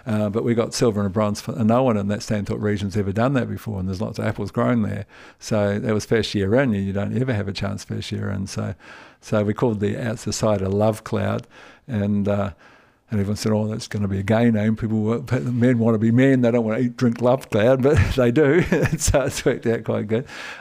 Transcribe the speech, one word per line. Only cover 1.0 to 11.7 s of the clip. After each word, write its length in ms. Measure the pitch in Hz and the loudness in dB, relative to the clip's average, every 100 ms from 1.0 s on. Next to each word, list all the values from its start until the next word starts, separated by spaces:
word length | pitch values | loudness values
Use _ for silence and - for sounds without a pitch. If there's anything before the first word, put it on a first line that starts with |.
and 60 | 101 | 0
a 40 | |
bronze 300 | 101 104 104 | 0 0 -2
for, 120 | - | -6
and 160 | 113 110 | 0 2
no 140 | 120 | 4
one 140 | 131 104 | 2 0
in 120 | 101 | -2
that 120 | 104 | -4
Stanthorpe 400 | - 107 98 117 | -4 -4 -4 -2
region's 360 | 104 101 98 101 | -2 -2 -2 -2
ever 160 | 98 | -2
done 220 | 98 127 | 0 0
that 140 | 135 110 | 0 -2
before, 300 | 101 - 98 | -6 -6 -6
and 100 | 92 | -4
there's 120 | 92 | -4
lots 180 | 110 110 | -6 -4
of 60 | |
apples 260 | 107 - 101 | -4 -4 -4
grown 320 | 120 120 120 | -2 0 2
there. 240 | 101 104 101 - - - | 0 -4 -10 -16 -20 -18
So 400 | - 107 101 104 | -2 0 2 0
that 160 | 113 | 0
was 100 | 107 | -2
first 300 | - 113 101 | 2 0 0
year 200 | 104 98 | 0 2
in, 200 | 123 139 | 2 2
and 120 | 101 98 | 0 -2
you 60 | |
don't 240 | 98 101 113 | -2 -2 -2
ever 160 | 131 | -2
have 160 | 104 92 | -2 -4
a 40 | |
chance 320 | - 101 104 | -6 -6 -6
first 280 | - 107 - | -8 -8 -6
year 180 | 104 104 | -6 -6
in. 160 | 98 95 | -6 -6
So, 280 | 107 104 - - - - _ | -6 -6 -8 -16 -20 -20 _
so 220 | - 110 | -2 0
we 120 | 104 | 0
called 260 | 104 127 107 | 0 0 0
the, 160 | 104 107 | -2 -2
uh, 180 | 117 | -6
the 180 | 120 113 | -6 -6
cider 360 | - 110 101 95 | -2 0 2 0
Love 360 | 101 107 107 | 2 2 0
Cloud, 420 | - 104 101 107 - - - | -4 -4 -2 -4 -8 -18 -20